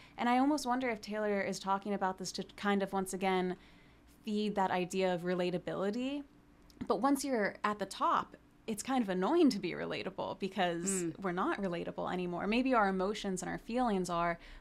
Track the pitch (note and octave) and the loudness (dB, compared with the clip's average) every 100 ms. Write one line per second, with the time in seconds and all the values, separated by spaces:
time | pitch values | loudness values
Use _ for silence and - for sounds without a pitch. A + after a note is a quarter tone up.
0 | - - A#3+ B3 C#4 D4+ B3 B3 C4 G#3+ | -16 -4 2 4 4 2 0 -2 -2 -4
1 | G#3 G#3+ G#3+ G3+ F#3+ F#3+ F#3+ G3 G#3 G3 | -4 -2 0 0 0 -2 -2 -2 0 0
2 | F#3+ F#3+ F3+ - F#3+ - G3+ G3+ F#3+ F#3+ | 0 -2 -6 -6 -8 -4 0 2 2 0
3 | F#3+ F#3+ F#3+ F#3 F#3 F#3 - - - - | -2 -2 0 2 0 -4 -12 -20 -20 -20
4 | - - - G#3 G#3+ G3+ F#3+ F3+ F3+ F#3+ | -20 -12 -4 0 0 2 2 2 0 2
5 | F#3 F3+ F3+ F3+ F3+ F3 - D#3+ G3 A3+ | 2 2 0 0 0 0 -2 -2 -2 0
6 | C4 C#4+ C#4+ - - - - - - G#3+ | -2 -4 -8 -18 -20 -20 -20 -6 -2 2
7 | C4 C#4 C#4+ B3 F#3+ - G#3 G#3 F#3+ - | 4 2 2 0 0 0 -2 -2 -6 -2
8 | D#4 D4 - - - - - A3 - C4 | 2 2 0 -8 -20 -14 -8 -6 -2 0
9 | G3+ F#3 F#3 F4 D4+ G3+ F3 D3 E3 D#3+ | 2 0 2 6 6 4 -2 -4 -4 -4
10 | F#3+ - G#2+ D3+ G3 G#3 F3+ E3+ F#3+ F#3+ | -4 -6 -6 -4 -4 0 0 0 -2 -2
11 | E3+ - F#3+ F3 B3+ C4+ G3 E3+ - F3 | -2 -4 -4 -2 -2 -2 -2 -4 -6 -6
12 | F3 F3+ F3+ E3+ F#3+ A3+ C4 A#3+ G3 F#3+ | -4 -2 -4 -2 0 2 4 4 4 2
13 | F#3 G#3+ G3+ F#3 E3+ E3+ - A#3 B3 G3 | 0 -2 -4 -4 -4 -8 -4 0 2 0
14 | F3+ E3+ E3+ E3+ - - | 0 0 0 -2 -8 -18